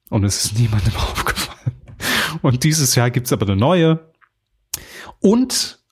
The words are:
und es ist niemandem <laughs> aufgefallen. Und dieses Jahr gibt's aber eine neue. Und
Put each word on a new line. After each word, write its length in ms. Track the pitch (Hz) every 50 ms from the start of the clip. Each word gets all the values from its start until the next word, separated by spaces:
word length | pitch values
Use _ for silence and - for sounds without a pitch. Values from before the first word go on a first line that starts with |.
| _ -
und 160 | - 110 98
es 200 | 101 92 - -
ist 140 | - 104 110
niemandem 340 | 120 110 107 104 95 - -
<laughs> 20 |
aufgefallen. 360 | - - - - - - - - - - - - - - - - - - - - - - - - - - - 156 160
Und 220 | - 147 123 123 -
dieses 320 | 156 156 160 147 123 -
Jahr 140 | 127 120 123
gibt's 220 | 120 127 123 -
aber 140 | 147 101 110
eine 100 | 98 98
neue. 560 | 98 110 143 180 180 165 160 160 160 - _ _ _ _ _ _ _ _ _ _ _ _ _ - - - - - - - - - _
Und 600 | - 196 208 240 254 254 - - - - - _ _ _